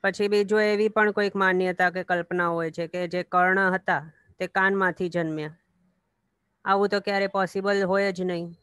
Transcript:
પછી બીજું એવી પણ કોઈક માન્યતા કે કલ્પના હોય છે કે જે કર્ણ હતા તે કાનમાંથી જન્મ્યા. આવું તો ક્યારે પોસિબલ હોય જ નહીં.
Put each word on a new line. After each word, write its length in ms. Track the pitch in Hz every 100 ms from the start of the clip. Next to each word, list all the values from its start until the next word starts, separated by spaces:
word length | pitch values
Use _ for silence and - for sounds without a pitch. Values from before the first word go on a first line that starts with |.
પછી 240 | 196 185 202
બીજું 320 | 208 202 214
એવી 280 | 208 208 214
પણ 220 | 214 214
કોઈક 260 | 202 202 196
માન્યતા 540 | 190 185 185 180 180
કે 120 | 180
કલ્પના 440 | 180 180 170 180 175
હોય 240 | 170 165
છે 160 | 165 165
કે 220 | 180 175
જે 140 | 180
કર્ણ 480 | 170 180 180 190 190
હતા 420 | 185 - 160 156 _ _ _
તે 80 | 185
કાનમાંથી 640 | 196 190 196 185 170 185
જન્મ્યા. 480 | 170 160 156 151 160 _ _ _ _ _ _ _ _ _ _
આવું 240 | - 196 202
તો 120 | 202
ક્યારે 260 | 196 196 196
પોસિબલ 580 | 196 190 196 190 202
હોય 280 | 190 196 196
જ 100 | 185
નહીં. 280 | 180 175 170 170